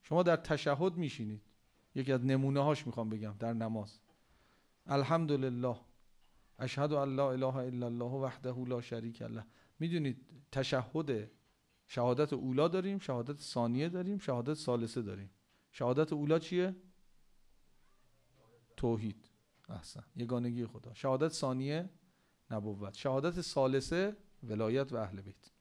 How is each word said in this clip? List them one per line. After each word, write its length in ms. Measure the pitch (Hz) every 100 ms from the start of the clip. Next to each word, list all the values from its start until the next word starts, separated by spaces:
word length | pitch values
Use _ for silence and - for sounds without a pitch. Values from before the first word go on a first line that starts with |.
| -
شما 160 | 160
در 140 | 175 165
تشهد 600 | - 147 - 139 185 170
می‌شینید. 460 | 151 - 107 107 _ _ _ _ _
یکی 180 | - 131
از 120 | 131
نمونه‌هاش 640 | 127 135 135 139 143 143 -
می‌خوام 220 | 117 110
بگم 260 | 110 104 101
در 140 | 117
نماز. 460 | 117 113 110 107 - _ _ _ _ _ _ _ _ -
الحمدلله. 880 | 139 131 165 160 143 131 123 123 117 - _ - _ _ _ _ -
اشهد 340 | 127 - 147
ان 240 | 147 139 131
لا 140 | 139
اله 260 | 131 131 131
الا 300 | 127 123 120
الله 180 | 120
وحده 600 | 120 135 135 - 127 123
لا 160 | 123 123
شریک 420 | 120 117 113 117
له. 220 | 117 113 110 _ _ _
می‌دونید 480 | 165 170 143 120 - - -
تشهد 760 | 135 131 135 120 156 147 113 104 - _ _ _ _ _
شهادت 460 | - 120 123 151
اولا 360 | 139 131 127 165
داریم، 300 | 185 185 196
شهادت 420 | - 123 117 143
ثانیه 480 | - 127 117 123 160
داریم، 300 | 180 180 202
شهادت 360 | - 123 123
ثالثه 480 | 151 143 120 117 127
داریم. 280 | 104 98 98 _ _ _ _
شهادت 400 | - 123 131 156
اولا 260 | 151 147 165
چیه؟ 380 | 165 180 185 185 - - - - _ - - _ _ _ _ _ _ _ _ _ - - _ -
توحید. 540 | 123 113 107 - - _ _ _ -
احسن. 360 | 87 - - - -
یگانگی 500 | 120 123 120 120 113
خدا. 280 | 113 117
شهادت 380 | 110 139 131 156
ثانیه 580 | 160 135 131 135 156 180 - _ _ _ _ _
نبوت. 440 | 110 107 101 98
شهادت 460 | - 139 135 156 175
ثالثه 760 | 165 147 131 135 131 170 196 208 - -
ولایت 500 | 120 107 110 127 135
و 40 | 120
اهل 240 | 101 98
بیت. 300 | 98 - - _